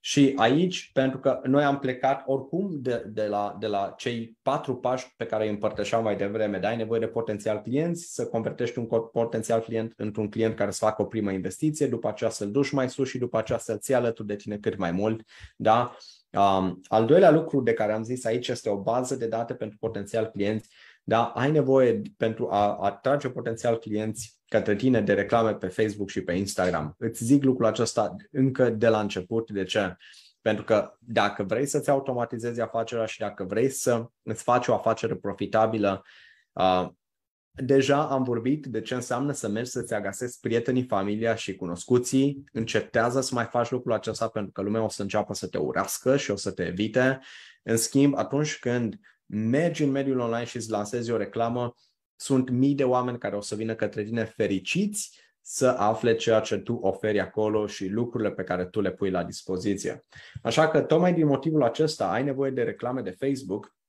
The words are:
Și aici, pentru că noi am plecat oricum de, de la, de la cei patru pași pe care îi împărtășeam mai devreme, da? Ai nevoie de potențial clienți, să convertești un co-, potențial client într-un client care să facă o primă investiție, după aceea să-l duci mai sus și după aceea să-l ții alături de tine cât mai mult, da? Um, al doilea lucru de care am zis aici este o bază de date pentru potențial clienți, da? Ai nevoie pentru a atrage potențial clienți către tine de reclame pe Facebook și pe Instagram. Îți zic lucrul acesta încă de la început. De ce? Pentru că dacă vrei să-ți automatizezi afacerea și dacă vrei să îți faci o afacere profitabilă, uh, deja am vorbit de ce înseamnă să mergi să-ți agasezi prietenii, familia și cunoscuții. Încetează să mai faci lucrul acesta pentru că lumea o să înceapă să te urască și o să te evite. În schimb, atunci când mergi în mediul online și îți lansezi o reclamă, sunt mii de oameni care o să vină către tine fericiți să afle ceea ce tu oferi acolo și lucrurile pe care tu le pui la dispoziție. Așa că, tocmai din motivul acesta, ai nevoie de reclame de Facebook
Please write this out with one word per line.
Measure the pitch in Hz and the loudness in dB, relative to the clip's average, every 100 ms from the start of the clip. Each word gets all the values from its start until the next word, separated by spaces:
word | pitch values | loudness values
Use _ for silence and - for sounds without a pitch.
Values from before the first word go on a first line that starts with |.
Și | - - 139 92 | 0 4 4 6
aici, | 113 139 180 180 - | 4 4 2 -2 -4
pentru | - 131 131 | 0 0 0
că | 135 127 | 0 0
noi | 131 135 | 2 4
am | 147 139 | 4 2
plecat | 127 127 131 135 - | -2 0 0 0 0
oricum | 135 131 170 202 156 | -2 -2 -4 -4 -4
de, | 127 120 107 | -2 -4 -4
de | 107 107 | -4 -2
la, | 104 101 - | 0 -2 -4
de | 107 | -4
la | 101 98 - | -2 -2 -4
cei | - 120 113 - | -6 -4 -8 -6
patru | - 143 143 127 | -2 -2 -2 -4
pași | 123 127 - _ | -2 -2 -6 _
pe | 117 | -4
care | 110 | 0
îi | 110 | 0
împărtășeam | 104 107 - 104 117 | 0 -2 -2 0 0
mai | 113 101 | 2 0
devreme, | 101 107 107 98 | -2 -2 -2 0
da? | 98 | -2
Ai | 117 | -2
nevoie | 110 113 | -2 -2
de | 110 | -2
potențial | 120 113 104 107 107 | -4 -4 -4 -2 -4
clienți, | 113 131 165 170 - | -2 -2 0 -4 -8
să | - 117 | -8 -4
convertești | 117 113 - 120 - | -2 -4 -4 -4 -4
un | 117 | 0
co-, | 117 113 | 0 0
potențial | - 117 113 110 113 | -2 -2 -2 0 -2
client | 113 110 113 _ | 0 -4 -4 _
într-un | 107 107 104 | -8 -4 -4
client | 110 113 | 0 0
care | 107 101 | 0 -4
să | - | 0
facă | 107 107 | 0 0
o | |
primă | 98 113 101 | -2 -2 -2
investiție, | 95 92 - 156 151 135 | -2 -4 -2 -2 0 -2
după | 117 113 | 0 -4
aceea | 104 110 | -2 -4
să-l | - 101 | -4 -4
duci | 110 139 | 0 0
mai | 143 127 | 0 -2
sus | - 131 | -2 -4
și | 127 | -2
după | 123 113 | -4 -2
aceea | 110 117 | -2 -4
să-l | - 107 | -4 -8
ții | - | 0
alături | 127 117 117 107 | 2 2 -4 -6
de | 104 | -8
tine | - 104 | -6 -4
cât | - 98 | -4 -2
mai | 90 | -2
mult, | 87 107 110 - - - _ | 0 0 -2 -8 -20 -20 _
da? | 107 113 120 - - - _ | 4 4 4 -6 -20 -20 _
Um, | 98 98 95 92 92 - | 2 4 4 2 -4 0
al | 110 113 | 2 6
doilea | 160 185 | 8 8
lucru | 147 - 139 | 6 4 0
de | 117 | 2
care | 113 107 | 0 0
am | 110 | -2
zis | 113 127 | -4 -4
aici | 117 117 120 | -2 -2 -2
este | 120 - | -4 -2
o | 98 | -2
bază | 98 120 127 131 | 0 0 0 -4
de | 117 | -2
date | 110 117 | -4 -4
pentru | - 107 - | -6 -8 -6
potențial | 113 107 101 113 110 | -6 -6 -4 -2 -2
clienți, | - 101 110 - _ - - | -2 0 0 -4 _ -20 -16
da? | - 113 | 0 2
Ai | 104 - 131 | 2 2 2
nevoie | 156 131 135 127 107 104 - | 4 6 6 6 4 -2 -2
pentru | 113 110 123 | -2 -2 0
a | 101 104 104 | 2 2 2
atrage | 98 101 135 143 135 | -2 0 0 0 -2
potențial | 123 120 117 120 117 | -6 -6 -2 0 0
clienți | 110 104 110 107 - _ _ | -2 -4 -4 -6 -12 _ _
către | 110 104 104 | 0 2 2
tine | 127 120 | 4 4
de | 101 | 4
reclame | 101 101 117 113 | 2 4 4 4
pe | 101 92 | 0 -4
Facebook | - 110 98 98 | 0 -2 0 -6
și | - | -6
pe | 90 | -2
Instagram. | 90 98 - 92 85 76 - | -2 -2 0 0 0 -4 -6
Îți | 117 - | -6 -4
zic | 117 139 | 4 4
lucrul | 135 127 113 | 6 4 2
acesta | 110 113 - 104 92 - | 2 0 0 -2 -4 -10
încă | 143 135 127 123 | 0 0 4 2
de | 110 113 | 4 4
la | 110 | 4
început. | 104 101 90 113 113 | 2 -4 -4 -4 -2
De | 101 | -4
ce? | 92 107 95 87 - - - _ | -2 0 0 -4 -18 -20 -20 _
Pentru | 113 107 | 0 0
că | - 107 98 - | 4 2 2 -8
dacă | - 113 101 - | -4 2 2 0
vrei | 98 110 147 | -2 -2 0
să-ți | 151 135 | 0 2
automatizezi | 139 135 123 117 117 120 117 | 0 0 -4 -2 -4 -6 -4
afacerea | 110 117 113 120 | -4 -2 -4 -2
și | 110 - | -4 -4
dacă | 107 104 | -8 -6
vrei | 92 107 135 | -4 0 0
să | 131 - 120 117 _ | 0 0 0 -2 _
îți | - 110 | -8 -6
faci | - 123 123 | 2 2 4
o | |
afacere | 110 - 110 110 | 0 2 0 -2
profitabilă, | 95 101 95 101 110 110 110 101 95 - - - _ _ | -4 -6 -6 0 2 4 4 0 0 -6 -20 -20 _ _
uh, | - 92 92 90 _ _ _ _ _ _ | 0 4 4 0 _ _ _ _ _ _
deja | - 131 139 131 143 151 | -10 2 4 4 2 2
am | 135 | 0
vorbit | 123 120 117 151 147 | 0 -2 0 -2 -2
de | 110 | -8
ce | 107 | -4
înseamnă | 127 120 123 139 | -6 -4 -4 -2
să | 131 110 | -4 -4
mergi | 104 120 | -4 -4
să-ți | 127 110 | -6 -4
agasezi | 107 101 98 120 - | -4 -4 -6 -8 -6
prietenii, | 120 113 117 127 123 | -2 0 2 0 0
familia | 98 98 104 113 | -2 0 -2 -2
și | 110 - | -2 -4
cunoscuții. | 95 90 87 - 123 123 131 139 139 - | -8 -8 -8 2 2 4 2 2 0 -10
Încetează | 113 113 110 104 120 117 127 | -6 -2 -2 0 0 2 0
să | 127 | -2
mai | 123 | -2
faci | 113 123 117 | -2 -2 -2
lucrul | 127 123 | -2 -2
acesta | 110 - 107 113 | -2 -2 -4 -4
pentru | - 101 | -4 -8
că | - | -6
lumea | 98 110 | -2 0
o | 110 | -2
să | - | -4
înceapă | 101 107 104 | -4 -2 -2
să | 101 87 | -6 -6
te | 92 | -4
urască | 78 85 95 - 127 139 | -2 -2 -4 -2 2 2
și | - | 2
o | 101 | -4
să | 101 | -4
te | 92 85 | -4 -6
evite. | 90 107 117 131 131 - - - _ | -2 -2 2 2 0 -8 -20 -20 _
În | - 113 | -2 0
schimb, | - 139 143 139 | 2 4 4 2
atunci | 110 139 151 - | -2 -2 -2 -4
când | 123 120 117 98 _ _ _ | -2 -2 -2 -6 _ _ _
mergi | 104 110 135 170 151 | -4 0 0 0 0
în | 147 | 0
mediul | 135 135 131 | 0 0 0
online | 120 117 | 0 -2
și | 117 123 | -6 -8
îți | 110 | -4
lansezi | 107 104 123 113 | -4 -2 -4 -2
o | 117 | -2
reclamă, | 101 113 117 120 120 - _ _ _ _ | -2 -2 -2 -2 -4 -8 _ _ _ _
sunt | - 131 127 | 0 0 2
mii | 123 135 | 2 2
de | 139 | 2
oameni | 131 127 123 120 | 2 2 0 -4
care | 104 101 | -4 -6
o | |
să | 104 | -6
vină | 104 110 | -6 -4
către | 110 104 110 | -2 -4 -4
tine | 104 117 | -4 -2
fericiți | 110 - 107 98 90 170 208 208 - - _ _ | -4 -2 0 0 -2 -2 -2 -4 -10 -14 _ _
să | - - 127 | -12 0 2
afle | 120 101 113 120 | 4 2 2 2
ceea | 113 117 110 | 2 4 2
ce | 107 104 | 2 -6
tu | - | -4
oferi | 117 95 95 110 104 | -2 -2 -2 0 0
acolo | 90 - 107 107 104 | 0 0 0 0 -2
și | - 95 | -4 -4
lucrurile | 104 120 117 104 | -2 -2 -2 -2
pe | 92 | -4
care | 90 90 | -4 -2
tu | 90 - | -2 -2
le | 95 | -2
pui | 90 98 | -2 -2
la | 92 | -2
dispoziție. | 85 - - 92 104 101 - - _ - - - | -4 -8 -6 -4 -2 -2 -4 -8 _ -20 -18 -6
Așa | 113 - 156 | -2 2 4
că, | 156 | 4
tocmai | - 156 180 | 4 4 4
din | 165 151 | 4 4
motivul | 135 160 156 | 2 2 2
acesta, | 120 - 156 151 95 | 2 2 -2 0 -2
ai | 101 | 0
nevoie | 139 131 135 | -2 -2 -2
de | 131 | 0
reclame | 113 101 120 131 | -4 -4 -6 -6
de | 104 92 | -8 -4
Facebook | 135 135 98 101 101 _ | -4 -4 -4 -8 -8 _